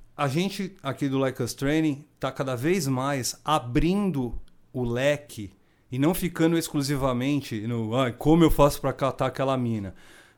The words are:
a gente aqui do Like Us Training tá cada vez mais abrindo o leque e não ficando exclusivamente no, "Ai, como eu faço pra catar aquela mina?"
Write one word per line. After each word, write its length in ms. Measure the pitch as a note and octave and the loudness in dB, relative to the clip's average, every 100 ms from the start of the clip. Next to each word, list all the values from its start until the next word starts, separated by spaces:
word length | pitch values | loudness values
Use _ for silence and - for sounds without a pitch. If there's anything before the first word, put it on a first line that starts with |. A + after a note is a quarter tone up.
| - - | -16 -4
a 100 | C#3+ | -2
gente 480 | D3 F#3+ G3 F#3+ - | 0 -2 -4 -8 -8
aqui 260 | C#3 C3 C#3 | -8 -4 -2
do 100 | C3+ | 0
Like 220 | C3+ B2 | 0 -2
Us 120 | A#2+ | -6
Training 500 | - C#3 D#3 D#3 C#3 - _ | -2 0 2 0 -2 -8 _
tá 120 | C3+ | -6
cada 240 | C3 C3+ B2 | -4 -4 -2
vez 320 | D3 G3 C#3 | 0 0 0
mais 520 | B2+ C3+ C#3 B2 - - | 0 0 -2 -4 -6 0
abrindo 880 | D3+ A#2+ C3 D#3 G3 G3+ C#3 A#2+ - - - _ | 0 0 0 2 2 0 -2 -4 -6 -12 -20 _
o 100 | B2+ | -6
leque 680 | A#2+ A#2+ C#3+ D3 - - G2 - _ _ _ | -4 0 0 0 -4 -14 -14 -16 _ _ _
e 80 | B2+ | 0
não 140 | D3 | 0
ficando 440 | F#3 F3 - E3 E3 | 2 -2 2 2 2
exclusivamente 1080 | D#3+ D3+ C#3 C#3+ C3+ B2 C3 C#3+ - A2 A2 | 0 -2 -2 0 0 0 0 -2 -2 -6 -4
no, 280 | A#2+ A2 B2 | -4 -2 0
"Ai, 180 | B2+ | -2
como 300 | A2+ D3 E3 | 0 4 6
eu 80 | D#3+ | 6
faço 300 | - C#3+ - | 8 4 4
pra 100 | C3+ | -4
catar 340 | - C3+ - C3 | -2 -2 0 -2
aquela 280 | B2 C3+ C3 | 0 -2 0
mina?" 360 | A#2+ A2 F#2+ - - - - | 0 -2 -6 -12 -20 -20 -20